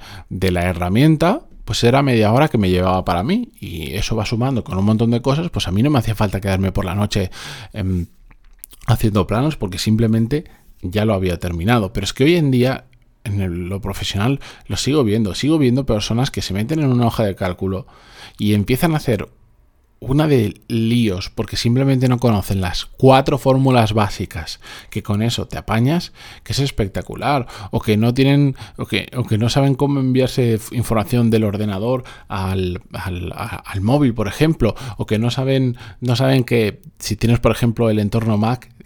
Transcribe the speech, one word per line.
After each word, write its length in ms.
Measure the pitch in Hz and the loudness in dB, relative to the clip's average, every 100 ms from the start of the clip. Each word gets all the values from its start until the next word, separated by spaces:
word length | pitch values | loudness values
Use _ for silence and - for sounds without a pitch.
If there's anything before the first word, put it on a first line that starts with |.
| - - - | -12 -20 -12
de 220 | 98 92 | -4 0
la 140 | 87 | 0
herramienta, 800 | 90 85 90 104 151 156 165 285 - - | 0 -2 0 4 4 4 2 0 -6 -18
pues 180 | - 104 | -8 0
era 200 | 120 135 | 2 4
media 300 | 139 117 104 | 4 4 4
hora 160 | 120 156 | 4 2
que 100 | 117 | 2
me 100 | 95 | 2
llevaba 360 | 90 92 92 | 2 2 0
para 180 | - 87 | 0 -2
mí 300 | 110 214 233 - | 0 -2 -2 -10
y 360 | 98 82 80 | -12 -10 -6
eso 200 | 85 - | -4 -4
va 120 | 110 110 | -2 -2
sumando 380 | 113 127 127 | -2 0 -2
con 120 | - - | -2 0
un 80 | |
montón 260 | 104 110 117 | 2 2 2
de 120 | 117 | 2
cosas, 280 | 135 143 170 | 0 -2 -2
pues 160 | - - | -4 -2
a 60 | |
mí 100 | 95 | 0
no 80 | 139 | 2
me 80 | 143 | 2
hacía 160 | 110 | 0
falta 260 | 107 107 98 | 0 -2 -2
quedarme 320 | 98 95 95 | -2 0 0
por 120 | 92 | -2
la 100 | 98 | -4
noche, 360 | 98 104 107 92 - - - - | -2 -2 -2 -4 -6 -16 -16 -14
em, 340 | 110 95 92 85 - - - - - - - - | -6 -4 -2 -4 -10 -20 -20 -20 -20 -20 -10 -2
haciendo 400 | 113 110 104 85 | 0 2 0 0
planos 300 | 104 147 143 | 0 -2 -2
porque 220 | 101 90 | -6 -4
simplemente 680 | - 110 113 113 117 147 165 - _ - | 0 2 2 2 0 -2 -6 -16 _ -12
ya 220 | 90 101 | -6 -2
lo 100 | 110 | 0
había 240 | 98 92 85 | 0 0 -2
terminado. 540 | - 85 90 120 95 | -4 -4 0 2 0
Pero 120 | - | -4
es 80 | 98 | -6
que 120 | - | 0
hoy 120 | 143 175 | 2 4
en 140 | 147 | 2
día 360 | 127 127 131 - _ _ _ | 2 0 -2 -10 _ _ _
en 160 | - 101 | -6 -4
el, 280 | 95 87 87 | -2 -4 -6
lo 120 | 98 | -6
profesional 600 | 95 95 - 98 113 139 - - - | -6 -6 -6 -2 0 -2 -6 -20 -8
lo 100 | 101 | -4
sigo 280 | - 151 | 0 0
viendo, 300 | 117 107 104 | 2 2 0
sigo 240 | 87 139 160 | -2 0 2
viendo 280 | 127 127 131 | 2 2 0
personas 440 | 107 - 113 135 | -2 0 -2 -2
que 120 | - | -4
se 120 | - | -4
meten 260 | 95 110 160 | -4 -2 0
en 120 | 143 | 2
una 140 | 123 117 | 2 2
hoja 180 | - | 2
de 100 | 107 | -2
cálculo 520 | 92 92 90 95 92 - - - - - - | -2 -6 -4 -4 -4 -8 -20 -20 -20 -20 -4
y 160 | 104 | 0
empiezan 400 | 104 98 127 170 | 2 2 0 2
a 40 | 151 | 0
hacer 300 | - 107 - _ _ _ _ _ _ _ | 0 -2 -4 _ _ _ _ _ _ _
una 280 | 123 139 156 | -2 0 4
de 340 | 135 104 - - | 4 2 -2 -6
líos 640 | 117 113 120 110 92 - | -2 2 2 2 0 -6
porque 260 | - 107 104 | -8 -6 -2
simplemente 500 | 117 123 135 135 127 | 0 2 2 4 4
no 80 | 120 | 4
conocen 420 | 120 104 - 98 | 2 2 0 -2
las 240 | 92 - | -2 -4
cuatro 540 | - - 131 131 139 139 | -8 2 6 6 4 0
fórmulas 560 | 135 135 131 127 110 | 2 4 4 4 4
básicas, 640 | 107 101 - 90 90 78 - - - - | 2 0 -2 -8 -8 -10 -14 -18 -20 -12
que 120 | 110 | -10
con 200 | - 101 | -4 -2
eso 260 | 117 117 90 | 0 -2 -6
te 80 | - | -10
apañas, 560 | - 110 127 170 - - - - | -4 0 2 0 -4 -14 -20 -20
que 80 | - | -8
es 60 | 113 | -2
espectacular, 880 | 139 - 101 95 85 - 113 143 120 - 98 | -2 -2 -4 -4 -8 -6 -2 -2 -2 -10 -6
o 100 | 117 | -4
que 160 | - 107 | 0 2
no 160 | 117 | 2
tienen, 440 | 127 135 143 143 127 - - | 4 4 6 4 0 -12 -12
o 80 | |
que, 240 | - 101 90 127 | -4 -4 -4 -6
o 80 | |
que 140 | 107 107 | -2 0
no 100 | 117 | 2
saben 260 | 143 139 | 2 2
cómo 240 | 131 143 139 | 2 0 0
enviarse 560 | 131 127 127 - 120 | 0 0 0 0 0
f-, 220 | 110 - 123 | 0 -2 -6
información 540 | 113 110 101 120 117 | -2 -2 0 2 4
del 140 | 110 | 2
ordenador 600 | 107 101 104 95 110 127 - - - | 2 -2 -4 -4 -2 -4 -6 -18 -10
al, 540 | 101 95 98 90 90 - | -6 -4 -2 -2 -4 -10
al, 400 | - 90 90 87 | -12 -8 -8 -8
a-, 300 | - 95 - | -8 -10 -10
al 160 | - 98 | -10 -4
móvil, 320 | 101 143 139 | 0 4 2
por 160 | 110 104 | 2 -4
ejemplo, 460 | - 156 156 110 - 131 101 | 0 0 2 0 -2 -10 -10
o 80 | 104 | -4
que 120 | 107 | -2
no 120 | 120 | 0
saben, 480 | 117 131 135 131 120 - - | -2 0 0 0 -2 -10 -8
no 120 | 123 | -2
saben 300 | 120 135 131 | 0 2 2
que 380 | 117 117 107 - - - | 2 0 0 -2 -14 -14
si 180 | - 104 | -8 -2
tienes, 240 | 110 120 | 2 4
por 120 | 117 | 2
ejemplo, 360 | 107 120 110 117 | 2 0 2 2
el 100 | 107 | 2
entorno 380 | 104 117 113 104 | 0 0 0 0
Mac, 320 | 110 127 - - | 0 -2 -8 -20